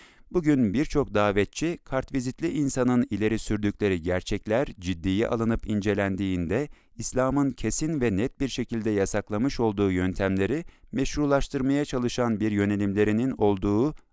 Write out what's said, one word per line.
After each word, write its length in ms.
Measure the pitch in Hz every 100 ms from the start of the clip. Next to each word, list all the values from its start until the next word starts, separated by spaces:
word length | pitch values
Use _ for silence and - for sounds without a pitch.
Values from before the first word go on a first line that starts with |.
| - - -
Bugün 420 | 180 151 143 113
birçok 400 | 101 151 147 101
davetçi 640 | 104 104 98 98 - 156 175
kartvizitli 680 | - 135 - 139 127 123 165
insanın 560 | - 139 127 127 123 120
ileri 300 | 98 110 110
sürdükleri 600 | - 107 104 - 104 92
gerçekler 680 | 80 90 - 104 - 110 143 -
ciddiye 480 | 90 90 95 95 113
alınıp 400 | 117 113 110 -
incelendiğinde 1000 | 107 101 101 98 92 98 92 82 104 143 - _ -
İslam'ın 560 | 113 123 131 139 139
kesin 500 | 120 113 - 160 156
ve 160 | 120 95
net 220 | 131 -
bir 80 | 135
şekilde 420 | - 117 117 107
yasaklamış 720 | 104 98 104 - 104 135 -
olduğu 320 | 113 101 101
yöntemleri 720 | 90 92 90 95 95 98 147 170 - -
meşrulaştırmaya 920 | 110 135 143 147 139 131 143 131 139 147
çalışan 540 | 131 120 - 120 107
bir 120 | 110
yönelimlerinin 800 | 104 101 101 101 98 104 107 131 -
olduğu 580 | 104 101 101 104 139 - _